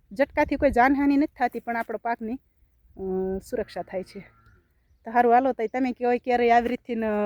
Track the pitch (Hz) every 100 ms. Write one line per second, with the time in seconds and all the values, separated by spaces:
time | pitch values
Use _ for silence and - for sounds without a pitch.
0 | _ 202 285 - 294 277 285 233 262 277
1 | 285 277 311 - 247 233 240 233 226 220
2 | 233 233 220 254 _ _ _ _ _ -
3 | 190 190 190 190 - 240 202 185 - 190
4 | 190 202 - _ _ _ _ _ _ _
5 | - 233 240 240 262 240 220 254 262 -
6 | 240 247 254 240 233 233 240 247 - 233
7 | 220 208